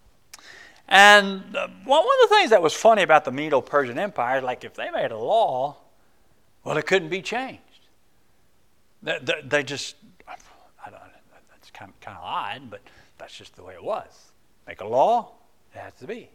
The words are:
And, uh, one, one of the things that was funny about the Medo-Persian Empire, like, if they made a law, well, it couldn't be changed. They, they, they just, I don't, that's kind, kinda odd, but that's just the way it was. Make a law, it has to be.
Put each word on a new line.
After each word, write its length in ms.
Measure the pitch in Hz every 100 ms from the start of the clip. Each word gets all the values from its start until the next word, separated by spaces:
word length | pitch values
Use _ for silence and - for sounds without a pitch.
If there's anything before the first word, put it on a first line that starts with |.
| _ _ _ - - - - - -
And, 680 | 185 202 208 196 190 190 190
uh, 100 | 185 -
one, 220 | - 285 453
one 160 | 539
of 60 | 466
the 80 | 415
things 140 | 339
that 120 | 214
was 100 | 160
funny 300 | - 220 220
about 220 | 165 156
the 80 | 139
Medo-Persian 680 | 127 156 139 - 143 131 123
Empire, 420 | 202 - 123 135
like, 220 | 131 127
if 120 | 117
they 140 | - 320
made 220 | 339 139
a 80 | 113
law, 600 | 123 220 196 127 139 143 _ _ _ _ _ _ _ _
well, 140 | - 151
it 100 | 147
couldn't 220 | 190 160
be 140 | 185
changed. 380 | 160 226 262 139 _ _ _ _ _ _ _ _ _ _ _ _ _ _
They, 160 | 151 -
they, 140 | 123 165
they 180 | 131 147
just, 320 | 135 139 - - - _ -
I 80 | - - - _ _ -
don't, 120 | - 92 _ _ _ _
that's 220 | _ _
kind, 200 | - 101 -
kinda 200 | - 92
odd, 480 | 92 165 110 117 135
but 120 | 101 - - _ -
that's 180 | - -
just 200 | 101 -
the 80 |
way 100 | 92
it 80 | 92
was. 480 | 160 202 - _ _ _ _ _ -
Make 120 | 85
a 60 | 101
law, 460 | 120 170 240 208 _ _ _ _
it 40 | 107
has 140 | 98
to 120 | - 127
be. 240 | 233 175